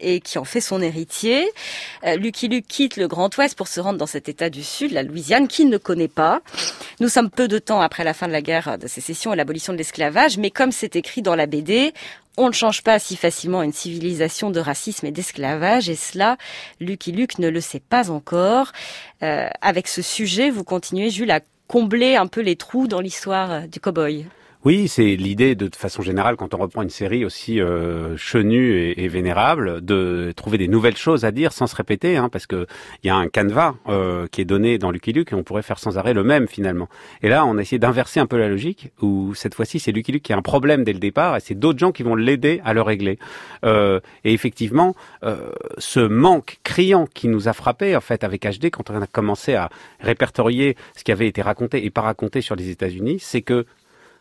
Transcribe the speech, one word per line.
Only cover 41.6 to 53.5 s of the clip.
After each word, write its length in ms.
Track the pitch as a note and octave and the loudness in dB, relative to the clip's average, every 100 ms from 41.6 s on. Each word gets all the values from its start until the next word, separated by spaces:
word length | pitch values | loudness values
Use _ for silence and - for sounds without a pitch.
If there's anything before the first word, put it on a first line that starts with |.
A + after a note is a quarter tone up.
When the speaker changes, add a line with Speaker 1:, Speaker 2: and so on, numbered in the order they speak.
| D3 C3+ | 2 4
Speaker 2:
gens 100 | F3+ | 2
qui 140 | - | 0
vont 100 | A#2+ | 0
l'aider 460 | A2+ A#2 C#3 D3 F3 | 2 2 4 2 0
à 80 | C#3 | 0
le 100 | A2 | 2
régler. 360 | G#2+ G#2 G2 G2 - - - - | 2 0 0 -2 -8 -18 -18 -2
Euh, 340 | A2+ G#2+ G2+ F#2+ - - | 2 4 4 2 -2 -4
et 100 | A2 | 2
effectivement, 600 | A2 A#2+ - A2 B2+ F3+ F#3 - - | 2 0 -4 0 2 2 0 -10 -8
euh, 260 | A2 G2+ A#1 - - - | -6 -6 -8 -12 -12 -10
ce 200 | - C3+ | -2 2
manque 600 | A2 A2 E3+ D#3 - - | 4 6 6 6 0 -10
criant 460 | - - F#3 F#3+ D#3 | -4 2 4 4 2
qui 140 | - A#2+ | -2 0
nous 220 | A2 G#2+ | 0 0
a 40 | |
frappé 440 | G#2+ C3 B2 G3+ D#3 | 0 -2 0 0 0
en 40 | |
fait 220 | - A#2 | 0 -2
avec 220 | G2+ G2 | -2 -4
H 160 | G#2 G2+ | -4 -2
D, 100 | E3 | -2
quand 200 | - - | -4 -6
on 120 | G#2+ | -6
a 60 | G2 | -4
commencé 480 | - G#2+ G3+ - A#2 | -2 0 -2 0 0
à 140 | F2 - - - | -2 -8 -20 -6
répertorier 800 | - A#2 B2 - A#2 B2 C#3 B2 - - | -2 0 0 0 0 2 0 0 -8 -6
ce 60 | |
qui 80 | - | -2
avait 160 | G2+ A2 | 0 0
été 160 | G2+ | 0
raconté 420 | G2 G#2 A#2+ C#3 | -2 -2 -2 -2
et 60 | G#2 | -2
pas 120 | A#2 | -2
raconté 400 | A2 A2 G#2 C3+ | -2 -2 -4 -4
sur 120 | - | -4
les 160 | F#2+ F#2 | -6 -6
États-Unis, 480 | F2 F#2 F#2 A2 F#3 | -4 -4 -4 -4 -4
c'est 220 | - B2 | -4 -4
que, 240 | - | 0